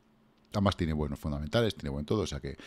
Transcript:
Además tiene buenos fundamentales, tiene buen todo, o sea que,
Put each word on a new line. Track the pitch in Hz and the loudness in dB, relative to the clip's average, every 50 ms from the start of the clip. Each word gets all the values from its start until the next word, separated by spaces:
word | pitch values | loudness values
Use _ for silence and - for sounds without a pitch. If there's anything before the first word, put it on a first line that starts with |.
| _ _ _ _ _ _ _ _ _ _ - | _ _ _ _ _ _ _ _ _ _ 0
Además | 104 98 98 92 - | 4 4 4 4 4
tiene | 90 78 78 | 0 0 2
buenos | 76 76 71 69 - | 0 0 -2 -2 -4
fundamentales, | - 78 73 71 76 76 - 117 117 104 - | -4 -4 -4 -4 -4 0 2 2 2 2 0
tiene | - 73 71 | -4 -6 -6
buen | 69 73 76 | -4 -4 -2
todo, | - 113 107 | 0 0 0
o | 87 - | 0 0
sea | 69 69 | -4 -6
que, | - 69 69 - - | -6 -8 -10 -10 -14